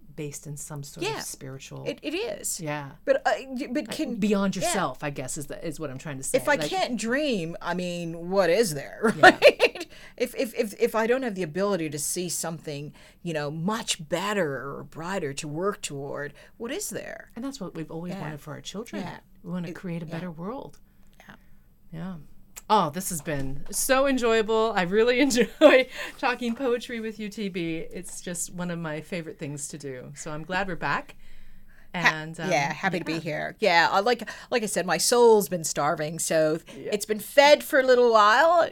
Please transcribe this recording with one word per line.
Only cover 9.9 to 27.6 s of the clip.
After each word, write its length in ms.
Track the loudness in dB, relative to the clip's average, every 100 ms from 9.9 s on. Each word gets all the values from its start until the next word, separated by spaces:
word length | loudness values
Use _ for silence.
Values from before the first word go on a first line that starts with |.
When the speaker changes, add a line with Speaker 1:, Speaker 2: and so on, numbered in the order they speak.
| -16 -14 -6
Speaker 2:
If, 160 | -4 -2
if, 180 | -2
if, 180 | -2 -4 0
if 140 | 0
I 140 | 2 0
don't 160 | 0
have 100 | -2
the 80 | -4
ability 480 | -4 -2 0 0 -2
to 80 | -4
see 300 | -4 -4 -4
something, 640 | -4 -6 -8 -8 -10 -10 -16 -20 -12
you 80 | -6
know, 180 | -6 -4
much 580 | -4 -2 -2 -4 -8 -6
better 680 | -4 -2 -2 -2 -4 -10 -12
or 80 |
brighter 480 | -14 -12 -8 -6 -6
to 140 | -6 -8
work 340 | -4 -4 -4
toward, 500 | -8 -10 -8 -8 -10 -14 -20 -12
what 120 | -10
is 200 | -8 -8
there? 420 | -8 -10 -14 -16
Speaker 1:
And 100 | -12
that's 160 | -10 -8
what 140 | -10
we've 160 | -10 -10
always 240 | -8 -8
Speaker 2:
Yeah. 60 | -8
Speaker 1:
wanted 200 | -8 -10
for 120 | -12
our 80 | -14
children. 420 | -12 -12 -10 -8
Speaker 2:
Yeah. 160 | -8 -12 -18 -18
Speaker 1:
We 80 | -8
wanna 180 | -8 -6
Speaker 2:
It 40 |
Speaker 1:
create 300 | -8 -8 -8
a 20 | -8
Speaker 2:
Yeah. 60 |
Speaker 1:
better 180 | -8 -10
world. 480 | -10 -10 -10 -12 -18 -20 -20 -20 -20 -20
Speaker 2:
Yeah. 60 | -20 -20 -20 -20 _ -18
Speaker 1:
Yeah. 220 | -12 -12 -12 -16 -20 -20 -10 2
Oh, 180 | 4 4
this 220 | -2 -6
has 100 | -6
been 460 | -4 -2 -2 -2 -4
so 360 | -2 2 4 4
enjoyable. 640 | 2 2 2 2 2 2
I 80 | 2
really 380 | 2 4 4 4
<laughs> 60 | 4
enjoy 600 | 4 2 8 10 10 4 -4 -12 -4
talking 380 | -4 -2 -4
poetry 440 | -2 -2 -2 -4 -8
with 200 | -8 -8
you, 80 | -8
T 220 | -6 -6
B. 260 | -4